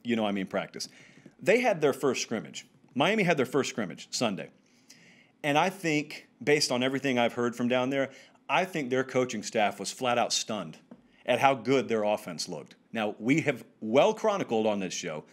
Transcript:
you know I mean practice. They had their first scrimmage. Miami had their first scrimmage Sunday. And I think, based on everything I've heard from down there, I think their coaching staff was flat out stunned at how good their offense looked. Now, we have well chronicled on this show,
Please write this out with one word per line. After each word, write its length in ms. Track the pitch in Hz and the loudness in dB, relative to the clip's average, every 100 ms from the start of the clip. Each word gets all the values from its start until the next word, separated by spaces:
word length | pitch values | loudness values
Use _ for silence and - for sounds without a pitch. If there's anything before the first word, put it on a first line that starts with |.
you 140 | 120 113 | -2 0
know 80 | |
I 80 | 107 | 0
mean 140 | 101 95 | -2 -2
practice. 420 | 95 82 - - - - - - - | -4 -6 -8 -12 -14 -20 -20 -20 -4
They 180 | 135 226 | 2 2
had 220 | 247 180 | 2 2
their 100 | 147 | 2
first 300 | 127 139 117 | 2 0 0
scrimmage. 420 | - 107 67 - - _ _ | -4 -6 -8 -14 -18 _ _
Miami 300 | 123 160 220 | 0 2 2
had 120 | 180 160 | 2 2
their 80 | |
first 240 | 127 143 117 | 2 0 0
scrimmage 380 | - 92 71 - | -4 -8 -10 -10
Sunday. 380 | - 117 92 69 _ _ _ - - - - _ _ | -2 -2 -2 -10 _ _ _ -20 -20 -20 -20 _ _
And 160 | 151 147 | 0 2
I 100 | 185 | 2
think, 600 | 196 165 151 147 - - _ | 0 0 0 -2 -10 -20 _
based 300 | 120 147 - | 2 2 2
on 100 | 123 | 2
everything 360 | 131 135 139 123 | 0 0 0 2
I've 160 | 117 | 2
heard 200 | 123 120 | 2 -2
from 140 | 117 123 | 0 0
down 220 | 127 127 | 2 2
there, 200 | 139 131 - - _ - | 0 -2 -6 -20 _ -2
I 160 | 147 | 0
think 240 | 185 165 123 | 0 -4 -2
their 160 | 131 | -2
coaching 380 | 131 127 123 110 | 0 0 0 -2
staff 360 | - 113 101 101 | -4 0 0 -2
was 140 | 95 | -8
flat 240 | - 127 120 | -4 0 2
out 160 | 101 | 2
stunned 460 | - - 107 80 - _ - _ _ - | -2 -4 -6 -8 -14 _ -20 _ _ 0
at 140 | 120 | 4
how 140 | 135 | 4
good 340 | 135 113 135 107 | 4 2 0 2
their 160 | 113 | -2
offense 440 | 104 104 - 80 - | 0 -2 -4 -10 -8
looked. 280 | 78 - - _ | -10 -12 -20 _
Now, 220 | 113 107 - | -4 -4 -2
we 240 | 110 156 | 0 2
have 200 | 147 120 - _ | 0 -4 -10 _
well 340 | 110 127 196 | 2 4 4
chronicled 520 | 214 220 196 147 110 110 | 2 0 0 0 0 2
on 140 | 101 | 0
this 140 | 90 | -4
show, 300 | - 85 78 - | -6 -8 -8 -12